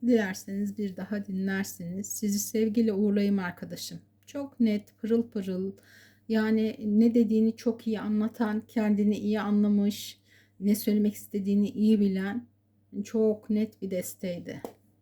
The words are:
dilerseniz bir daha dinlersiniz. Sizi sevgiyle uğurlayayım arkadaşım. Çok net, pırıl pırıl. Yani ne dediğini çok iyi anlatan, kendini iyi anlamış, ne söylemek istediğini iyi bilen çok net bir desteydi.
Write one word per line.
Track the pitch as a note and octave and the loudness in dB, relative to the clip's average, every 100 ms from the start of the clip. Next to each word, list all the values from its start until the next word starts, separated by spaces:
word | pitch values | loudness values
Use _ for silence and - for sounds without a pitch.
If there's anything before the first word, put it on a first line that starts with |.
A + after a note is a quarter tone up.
| A#3+ | 2
dilerseniz | A#3 G3 F#3+ - G3 G3+ G3+ | 2 2 -6 -8 -6 -4 -4
bir | G3+ F3+ | -6 -6
daha | F#3 G3+ G3+ | -6 -6 -6
dinlersiniz. | F#3+ F#3+ G3 G3 - F3 F#3+ G#3 | -4 -2 -2 -4 -8 -10 -8 -8
Sizi | - G#3+ G3+ | -6 -2 -2
sevgiyle | - A3 A3 A3 A3 | -2 0 0 2 2
uğurlayayım | G3 G#3 G3+ G3+ G3 | 2 2 2 2 0
arkadaşım. | F3 - E3+ F3 - E3+ - _ - | -2 -8 -12 -12 -12 -14 -18 _ -14
Çok | C#4+ C#4 - | -10 -8 0
net, | A3+ G#3 - _ | 0 0 -4 _
pırıl | G#3+ A#3 A#3 | 0 0 0
pırıl. | G#3 F#3+ F#3 F#3+ - - - - _ - | -4 -4 -4 -6 -10 -18 -20 -20 _ -2
Yani | A3 A3 A3 A3 - | 0 2 2 0 -2
ne | G#3+ G#3 A#3 | 0 4 6
dediğini | A#3 G#3+ A3 A3+ A3 | 4 4 4 2 0
çok | A#3+ A3+ A3+ | -2 -2 -4
iyi | G#3 | -4
anlatan, | G3+ G#3+ A3 - A3 G#3+ - | -2 0 -2 -2 -2 -2 -4
kendini | A3+ G#3 G#3 G#3 G#3 | 0 2 2 2 0
iyi | G#3 G#3+ | 0 0
anlamış, | G3+ G#3 G#3 G3+ G3+ G#3 - - _ - _ - | 2 2 4 2 2 -2 -8 -16 _ -20 _ -4
ne | G3 | 0
söylemek | G3+ - G#3+ G#3 | 0 2 2 2
istediğini | - - G#3 G3 G3+ G3+ | -2 -6 -4 0 2 2
iyi | - G#3+ G#3+ | 2 4 6
bilen | G3+ F#3+ G3 A#3+ - _ _ _ _ G3+ | 4 0 -2 -6 -10 _ _ _ _ -10
çok | - A3 A3 G#3+ - | -4 2 2 0 -2
net | G#3+ A3 - | -2 -2 -6
bir | F#3+ | -8
desteydi. | F#3 - - F#3 E3+ E3+ C3+ - - _ _ | -6 -8 -8 -8 -8 -10 -12 -14 -16 _ _